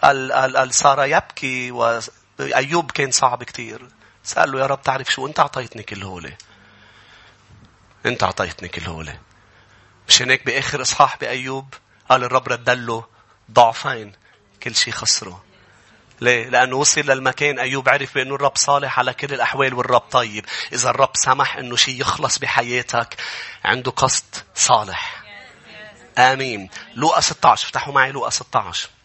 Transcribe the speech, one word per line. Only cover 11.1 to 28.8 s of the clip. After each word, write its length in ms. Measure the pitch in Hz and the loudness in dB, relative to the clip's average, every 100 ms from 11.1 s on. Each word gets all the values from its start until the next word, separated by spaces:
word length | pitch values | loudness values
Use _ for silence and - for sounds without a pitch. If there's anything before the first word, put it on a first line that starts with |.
| - | 4
بأيوب 580 | 113 127 131 135 135 - _ _ _ | -6 -6 -6 -8 -10 -20 _ _ _
قال 160 | 127 | 2
الرب 240 | 123 127 123 | 4 0 0
رد 220 | 120 120 | -2 0
له 340 | 127 120 113 113 _ _ _ _ | -2 -2 -6 -8 _ _ _ _
ضعفين 600 | 113 117 113 143 123 104 101 _ _ _ _ | 6 6 6 -6 -6 -10 -20 _ _ _ _
كل 120 | 117 | -4
شيء 200 | - - | -2 -2
خسره؟ 500 | 110 107 - 101 92 _ _ _ _ _ _ _ - | -2 -2 -2 -4 -16 _ _ _ _ _ _ _ -2
ليه؟ 280 | 120 123 120 | 2 2 2
لأنه 280 | 127 190 131 | 2 2 2
وصل 240 | 147 - | 2 2
للمكان 580 | 147 131 131 123 147 135 | 2 2 2 0 -2 0
أيوب 300 | 131 139 131 | -2 0 2
عرف 260 | 139 135 | 2 0
بأنه 200 | 139 131 | -4 -4
الرب 220 | 139 139 - | -2 -2 0
صالح 420 | - 143 139 127 | 0 0 0 -2
على 160 | 127 | -2
كل 200 | 123 143 | -4 -8
الأحوال، 400 | 139 117 135 135 | -2 -2 0 0
والرب 260 | 123 123 123 | 0 2 0
طيب. 460 | - 127 117 104 - - - | 2 -2 0 -6 -10 -10 -8
إذا 180 | 123 127 | -2 0
الرب 200 | 120 135 | 2 2
سمح 420 | - - 131 135 - | 2 2 2 0 -2
أنه 200 | 127 120 | -6 0
شيء 240 | - 127 | 0 0
يخلص 380 | 131 - 139 - | -2 -2 -2 -2
بحياتك، 760 | 135 - 120 123 120 120 113 - - - - - | 0 0 0 -4 -2 -2 -2 -8 -10 -10 -14 -6
عنده 260 | - 120 123 | -2 0 -2
قصد 340 | - 135 - - - - | 0 0 0 -6 -16 -14
صالح. 680 | - - 120 104 90 - - 208 208 - - - 208 214 - - - | -2 4 4 2 -8 -10 -12 -16 -20 -20 -20 -20 -20 -20 -20 -10 4
آمين. 520 | 127 135 131 107 95 - - | 4 4 -4 -6 -10 -16 -16
لوقا 260 | 113 156 165 | 0 2 4
ستاش، 440 | - - 131 110 | 0 4 4 4
افتحوا 300 | - 131 135 | 0 -6 -2
معي 180 | 139 131 | 0 0
لوقا 180 | 139 117 | 0 -4
ستاش. 580 | - - 127 98 92 | -6 -2 -2 -2 -8